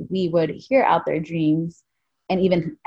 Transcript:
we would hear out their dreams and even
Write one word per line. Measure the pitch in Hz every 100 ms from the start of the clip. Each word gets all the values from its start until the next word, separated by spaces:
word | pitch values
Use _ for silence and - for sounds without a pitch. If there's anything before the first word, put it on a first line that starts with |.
| -
we | 190 175
would | 170 156
hear | - - 262
out | - 165 151
their | 156
dreams | 165 165 156 156 165 - _ _ _ _ -
and | 185
even | 185 180 160 -